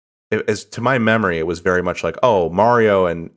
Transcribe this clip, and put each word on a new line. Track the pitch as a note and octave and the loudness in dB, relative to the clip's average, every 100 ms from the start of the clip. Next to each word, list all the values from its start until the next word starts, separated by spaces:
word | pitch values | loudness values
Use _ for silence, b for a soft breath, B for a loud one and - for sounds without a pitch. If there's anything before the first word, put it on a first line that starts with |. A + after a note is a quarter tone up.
| _ _ - | _ _ -6
it, | A2 - | -4 -2
as | G#2 - | -4 -6
to | - | -4
my | B2 C3 | -2 0
memory, | A2 A2 G2 E2 | 2 2 0 -2
it | E2 | -4
was | E2+ | -4
very | F#2 F2+ | 0 0
much | F2+ F2 | -2 -4
like, | E2+ D#2+ | -6 0
"Oh, | B2+ G2+ E2 | 2 2 0
Mario | F2+ A#2 A#2+ A2 G2 F2+ | 2 2 4 4 2 0
and, | E2+ E2 | -2 -8